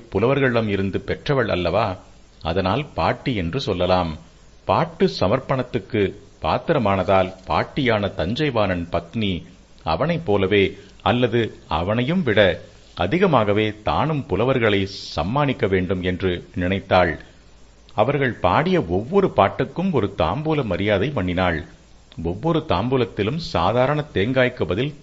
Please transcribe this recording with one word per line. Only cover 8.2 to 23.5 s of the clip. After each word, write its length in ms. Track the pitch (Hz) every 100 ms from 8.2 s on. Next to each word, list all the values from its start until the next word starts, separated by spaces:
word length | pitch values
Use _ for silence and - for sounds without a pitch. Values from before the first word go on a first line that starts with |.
| 90 120 151 117 101 90 85
பத்னி 520 | 85 - 113 101 85 - - - -
அவனைப் 440 | 80 82 151 165 -
போலவே 520 | 101 92 101 92 - - -
அல்லது 520 | 92 120 123 120 107 - -
அவனையும் 540 | 80 92 113 127 185
விட 380 | 131 104 95 85 - - -
அதிகமாகவே 800 | - 90 170 196 131 104 101 107 104
தானும் 440 | - 78 143 151 120
புலவர்களை 640 | 95 123 135 113 101 95 - - -
சம்மானிக்க 520 | 90 135 143 - 104
வேண்டும் 340 | 95 90 92
என்று 460 | 90 90 95 87 -
நினைத்தாள். 640 | 92 87 95 - 95 87 78 - - - - - - -
அவர்கள் 380 | - 113 143 131
பாடிய 520 | 98 87 104 170 180
ஒவ்வொரு 460 | 90 92 117 202 190
பாட்டுக்கும் 640 | - 101 - 139 - 190
ஒரு 220 | 143 101 -
தாம்பூல 460 | 80 117 156 151
மரியாதை 480 | 117 87 101 101 117
பண்ணினாள். 500 | 139 90 87 90 78 - - - - - -
ஒவ்வொரு 420 | 82 98 156 165 -
தாம்பூலத்திலும் 680 | 87 120 135 117 - 101 160
சாதாரண 680 | -